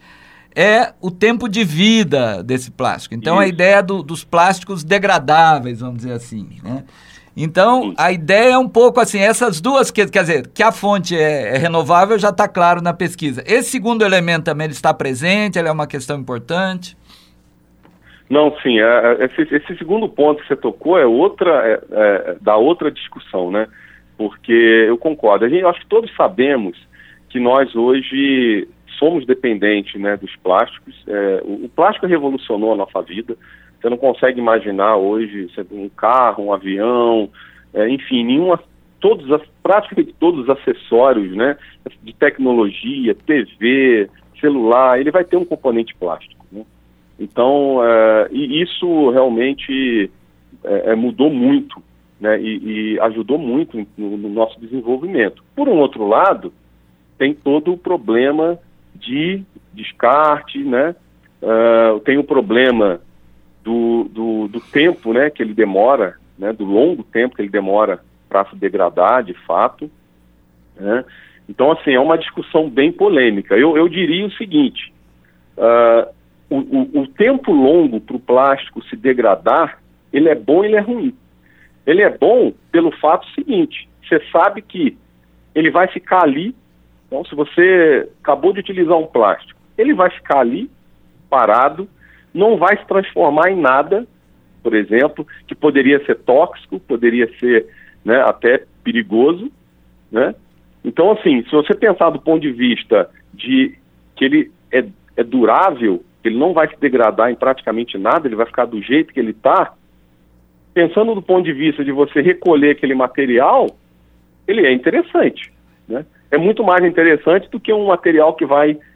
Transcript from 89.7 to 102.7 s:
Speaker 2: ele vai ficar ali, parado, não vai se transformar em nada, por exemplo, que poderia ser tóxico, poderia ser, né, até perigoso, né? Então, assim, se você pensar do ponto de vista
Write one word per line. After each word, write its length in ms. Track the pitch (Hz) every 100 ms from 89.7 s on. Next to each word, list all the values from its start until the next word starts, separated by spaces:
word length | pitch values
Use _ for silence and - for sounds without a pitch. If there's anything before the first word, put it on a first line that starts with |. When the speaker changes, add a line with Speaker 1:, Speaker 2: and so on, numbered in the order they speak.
| -
Speaker 2:
ele 160 | 254
vai 160 | 294 180
ficar 280 | - - 143
ali, 320 | 120 143 262 _ _ _ _ _ -
parado, 600 | 135 110 110 139 156 196 _ _ _ _
não 240 | 160 208 208
vai 200 | 175 202
se 100 | -
transformar 640 | 196 196 - 165 147 175
em 100 | 190
nada, 460 | 139 131 156 196 240 _ _ _ _ _
por 120 | 117
exemplo, 520 | 110 98 113 147 - 147 - -
que 80 |
poderia 500 | - 151 139 127 139
ser 120 | 143 117
tóxico, 580 | - 131 175 - - 190
poderia 500 | - 117 120 117 117 -
ser, 280 | 123 117 - - - _
né, 160 | 107 123
até 420 | 113 - 120 131 - _
perigoso, 680 | - 117 101 110 139 175 247 - _ _ _ _ _
né? 240 | 110 147 226 _ _ _ _
Então, 280 | - 117 180
assim, 300 | 214 180 127
se 60 | 113
você 240 | 151 147
pensar 360 | 208 226 180 170
do 100 | 151
ponto 200 | - 160
de 120 | 147
vista 560 | 120 123